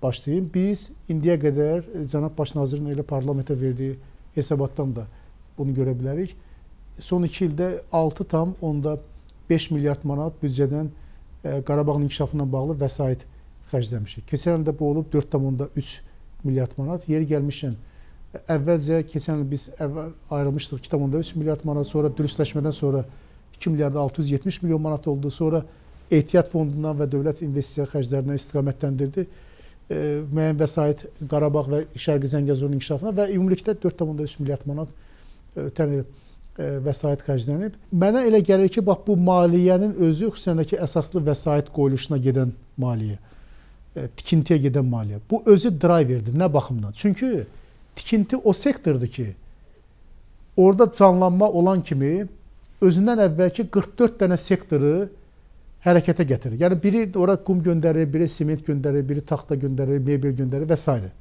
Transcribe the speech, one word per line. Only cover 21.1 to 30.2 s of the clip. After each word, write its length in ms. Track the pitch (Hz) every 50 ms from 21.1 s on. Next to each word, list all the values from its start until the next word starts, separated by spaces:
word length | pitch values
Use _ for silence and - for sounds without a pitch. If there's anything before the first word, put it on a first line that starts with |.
| 135 160
üç 160 | 165 - -
milyard 280 | 165 151 156 151 151 -
manat, 240 | 160 147 147 143 143
sonra 200 | - 156 151 151
dürüstləşmədən 640 | 127 - 151 143 - - 156 - - 151 - 156
sonra 340 | 147 - - 143 135 139 - - - - - - - - - - -
iki 140 | - - 185
milyard 260 | 160 147 151 143 139
altı 260 | 147 143 139 135 -
yüz 100 | 156 143
yetmiş 300 | 143 135 - 196 180 -
milyon 200 | - 170 160 156
manat 260 | 156 156 156 143 151 160
oldu. 240 | 143 139 139 143
Sonra 320 | 135 - 165 156 156 165 151 - - - - - - - - -
ehtiyat 380 | - 156 147 151 - 180 165 -
fondundan 480 | - 170 160 147 143 147 151 156 151 143
və 60 | 151 139
dövlət 320 | 131 139 139 156 147 151 175
investisiya 400 | 147 139 143 131 - - - 143 135
xərclərindən 520 | - 151 131 120 135 135 131 135 143 139
istiqamətləndirdi. 840 | - - - 147 135 139 131 - - 143 139 131 143 135 143 190 180 - - - - - - - - - - - - -
E, 60 | 156 151 147 151 147 147